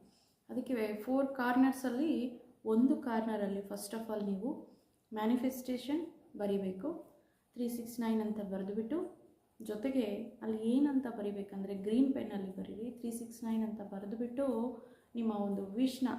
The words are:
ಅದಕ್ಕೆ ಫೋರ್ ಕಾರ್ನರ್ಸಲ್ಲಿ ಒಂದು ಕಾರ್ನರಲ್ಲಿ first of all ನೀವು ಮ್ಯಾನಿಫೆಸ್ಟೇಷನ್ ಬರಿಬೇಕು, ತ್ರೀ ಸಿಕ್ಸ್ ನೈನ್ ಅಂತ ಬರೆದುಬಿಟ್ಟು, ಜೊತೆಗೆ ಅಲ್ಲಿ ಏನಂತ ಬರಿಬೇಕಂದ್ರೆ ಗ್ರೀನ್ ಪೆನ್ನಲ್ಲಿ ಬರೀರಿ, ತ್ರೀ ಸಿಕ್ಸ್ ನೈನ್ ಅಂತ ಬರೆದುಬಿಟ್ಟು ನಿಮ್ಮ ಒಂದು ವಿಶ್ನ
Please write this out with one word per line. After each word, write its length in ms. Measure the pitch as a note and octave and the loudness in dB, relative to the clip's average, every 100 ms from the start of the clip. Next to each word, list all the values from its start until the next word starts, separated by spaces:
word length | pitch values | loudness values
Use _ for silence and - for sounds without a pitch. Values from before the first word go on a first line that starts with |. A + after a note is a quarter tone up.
| - _ _ _ - | -20 _ _ _ -8
ಅದಕ್ಕೆ 440 | A#3 - A#3+ G#3+ | -4 -2 0 -2
ಫೋರ್ 320 | G#3 B3+ C4+ C4+ | -2 0 2 2
ಕಾರ್ನರ್ಸಲ್ಲಿ 1120 | - B3 B3+ C4 C4 B3+ B3 D#4+ A#3 B3 - - - | 0 2 6 6 4 0 2 2 2 -2 -6 -18 -6
ಒಂದು 320 | A3 A3+ C#4 D4+ | 2 6 8 6
ಕಾರ್ನರಲ್ಲಿ 640 | B3 A3 A3 G#3+ G3 G3 | 2 0 0 0 0 -2
first 420 | G3 G3+ - A3+ | -4 -8 -6 -6
of 120 | A3+ | -4
all 100 | G#3+ | -2
ನೀವು 440 | G3+ F#3+ B3 - - - _ _ - | -2 -2 -2 -4 -10 -20 _ _ -10
ಮ್ಯಾನಿಫೆಸ್ಟೇಷನ್ 920 | G#3+ A3 B3 B3+ - - B3 C4 D#4 - - - G#3 | 0 2 4 2 -2 -4 -4 -2 -2 -2 -10 -14 -4
ಬರಿಬೇಕು, 760 | G3+ G3 F#3+ F#3 D4+ E4+ - - _ _ _ | 0 0 0 -4 -4 -6 -10 -20 _ _ _
ತ್ರೀ 160 | A#3+ A#3 | -4 -4
ಸಿಕ್ಸ್ 320 | A#3+ A3+ - | -4 -6 -2
ನೈನ್ 200 | A3+ A3 | 0 2
ಅಂತ 200 | G#3+ G#3+ | 0 -2
ಬರೆದುಬಿಟ್ಟು, 840 | F#3+ F#3+ G3 G#3+ A3+ E4 - - - _ _ - | -4 -4 -2 -2 -2 -2 -4 -10 -20 _ _ -14
ಜೊತೆಗೆ 420 | A3 G#3 C4+ C4 G#3 G3+ A3+ - | -8 -4 0 2 0 -2 -6 -8
ಅಲ್ಲಿ 200 | A3 A3 | -4 0
ಏನಂತ 440 | A3+ C4+ D4 C4 A#3+ | 4 6 6 4 0
ಬರಿಬೇಕಂದ್ರೆ 680 | A3 G3+ G3+ G3 G3 G3 | -2 -4 -4 -6 -6 -4
ಗ್ರೀನ್ 400 | G3 G3+ A#3 C#4 | -4 2 4 4
ಪೆನ್ನಲ್ಲಿ 420 | A#3+ G#3+ G3 F#3+ F#3+ | 2 -2 -4 -6 -6
ಬರೀರಿ, 340 | F#3+ G3+ A#3+ | -8 -8 -8
ತ್ರೀ 200 | - A#3 | -6 -6
ಸಿಕ್ಸ್ 340 | A#3 A3+ - | -6 -8 -6
ನೈನ್ 180 | A3+ A3 | -2 0
ಅಂತ 180 | G#3+ G#3 | 0 -4
ಬರೆದುಬಿಟ್ಟು 960 | G3+ G3 G3+ A#3 A#3+ B3 C4+ A3+ B3 - - - _ | -6 -8 -6 -4 -2 0 0 2 0 -4 -14 -20 _
ನಿಮ್ಮ 180 | A#3 A3 | -2 0
ಒಂದು 340 | G#3 G3+ G3 G3 | 0 0 0 -2
ವಿಶ್ನ 420 | G#3+ C4 - B3+ | 2 2 2 0